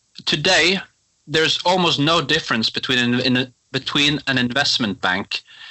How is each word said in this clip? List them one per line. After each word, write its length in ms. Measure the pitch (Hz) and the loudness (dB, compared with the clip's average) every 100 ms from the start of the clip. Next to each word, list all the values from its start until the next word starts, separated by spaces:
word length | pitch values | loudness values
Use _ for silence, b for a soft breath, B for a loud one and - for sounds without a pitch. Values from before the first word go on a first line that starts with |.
| _ - - | _ -12 -4
today 520 | 160 170 175 165 190 - _ _ _ - | -2 2 2 2 0 -6 _ _ _ -4
there's 320 | 156 156 - | 0 0 0
almost 340 | 175 185 170 139 | 2 2 2 2
no 220 | 143 170 | 2 2
difference 480 | 135 156 - 120 113 | 2 -2 0 -2 -2
between 300 | - - 123 | -4 -2 0
an, 220 | 120 123 | 2 2
in 160 | 123 127 | 2 0
a, 140 | 123 _ _ | -2 _ _
between 500 | 135 - 147 147 147 - | -8 -2 0 2 0 -2
an 100 | 127 | 0
investment 640 | 120 131 143 - 110 92 | 0 0 0 0 -2 -2
bank 400 | 95 92 - - - B B | -2 -2 -4 -10 -12 B B